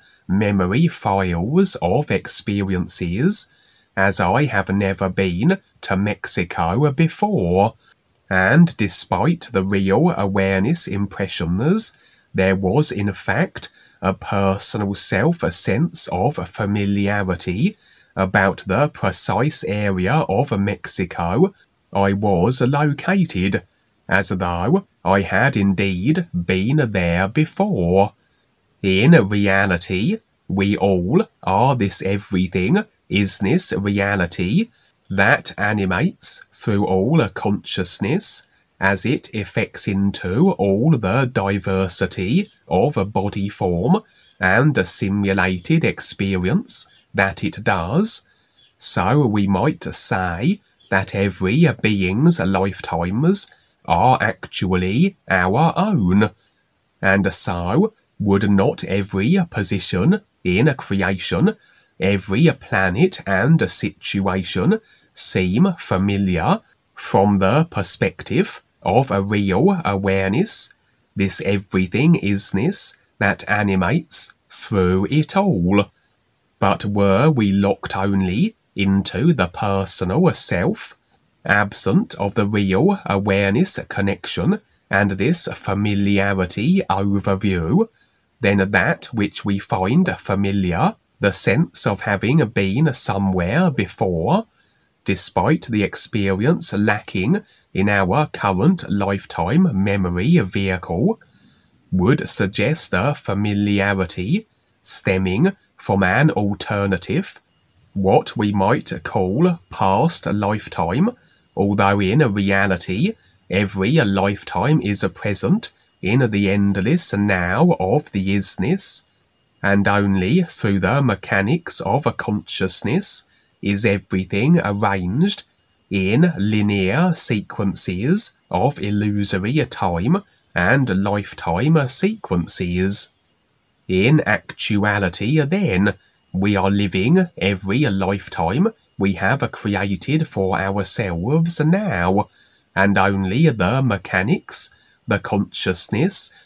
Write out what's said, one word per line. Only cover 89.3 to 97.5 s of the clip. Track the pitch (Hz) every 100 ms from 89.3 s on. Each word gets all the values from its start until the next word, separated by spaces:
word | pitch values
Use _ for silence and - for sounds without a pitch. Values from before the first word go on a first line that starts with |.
| - 107
we | 98
find | - 98 95 156 185 80
familiar, | - 98 101 101 92 85 175 - _ -
the | 101
sense | - 110 113 170 - 113
of | 98
having | 110 98 107 156 107
been | 110 98 117 156
somewhere | - - 98 98 92 87 147 185
before, | 123 87 - 101 85 95 202 - _ _ _ _ _ -
despite | 92 - 92 104 165 -
the | 104
experience | 98 - - 107 98 95 127 175 -
lacking | 113 107 104 - 98 104 202 -